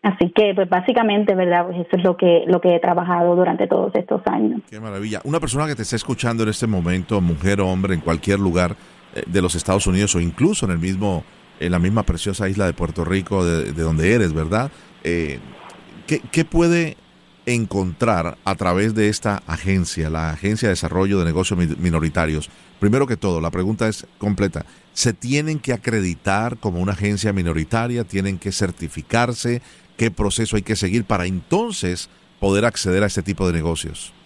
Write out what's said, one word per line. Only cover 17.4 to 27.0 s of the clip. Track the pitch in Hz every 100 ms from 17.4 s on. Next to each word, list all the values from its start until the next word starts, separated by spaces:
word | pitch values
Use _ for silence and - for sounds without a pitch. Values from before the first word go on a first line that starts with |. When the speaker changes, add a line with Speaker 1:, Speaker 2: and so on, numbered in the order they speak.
| -
Speaker 2:
encontrar | 120 107 98 92 80 117 92 82 -
a | -
través | 95 90 90 110
de | 110 104
esta | 104 110 101 -
agencia, | 80 101 95 85 - 78
la | 80 80
Agencia | 76 98 107 113
de |
Desarrollo | 87 82 85 98 98
de |
Negocios | 82 80 92 90
Mi-, | 85 -
Minoritarios? | 87 80 80 87 80 78 - - - -
Primero | 101 127 135
que | 113
todo, | 101 82
la | 82
pregunta | 87 92 113 110
es | 104 - _
completa. | 104 95 98 78 - - _
¿Se | - 123
tienen | 104 120 143 156 151
que | 123
acreditar | 117 120 113 92 82 101 98 117 120
como | 107 87
una | 92
agencia | 92